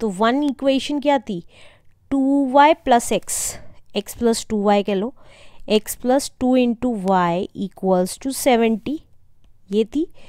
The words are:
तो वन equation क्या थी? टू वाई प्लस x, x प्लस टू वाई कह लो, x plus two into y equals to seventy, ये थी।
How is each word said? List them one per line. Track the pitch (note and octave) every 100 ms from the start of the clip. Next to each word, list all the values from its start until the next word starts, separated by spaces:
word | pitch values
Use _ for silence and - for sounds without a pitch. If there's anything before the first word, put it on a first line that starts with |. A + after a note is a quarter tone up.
तो | A3
वन | F#3 A3+ C4+
equation | D4 B3 C4+ C4+ - D4
क्या | C#4+ C#4
थी? | - F3 - - - - - _ _
टू | C#4 C4+ C#4 C4+
वाई | C#4 D4
प्लस | E4+ C4+ A#3+ -
x, | G3+ - - - - - - - G#3
x | - -
प्लस | A#3+ A3+ -
टू | G#3+
वाई | G3+ G3+
कह | G3+
लो, | G3 A3+ - - - - - -
x | G#3 - -
plus | B3 C4+ - -
two | B3+ B3+
into | B3 A3+ B3+ G#3+ F#3
y | F#3+ F3 F3 - -
equals | G3 - F#3+ F#3 F#3 -
to | C4+ B3+
seventy, | C#4 A#3 A3+ A3 - D4+ - - - - - - -
ये | G3+
थी। | A3 D4 F4+ -